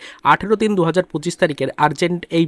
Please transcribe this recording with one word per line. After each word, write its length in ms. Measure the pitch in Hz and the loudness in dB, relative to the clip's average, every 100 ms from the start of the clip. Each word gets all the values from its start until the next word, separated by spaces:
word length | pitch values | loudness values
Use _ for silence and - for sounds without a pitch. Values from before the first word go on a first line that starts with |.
| - - | -14 -2
আঠেরো 320 | - 156 196 214 | 2 2 2 0
তিন 200 | 220 196 | 2 2
দু 80 | |
হাজার 200 | 165 175 | 0 0
পঁচিশ 340 | 180 156 165 - | -2 -4 -6 -2
তারিখের 300 | 170 139 131 - | -2 0 -6 0
আর্জেন্ট 480 | 151 - 175 175 - | 0 0 -2 -2 -2
এই 160 | 165 | 0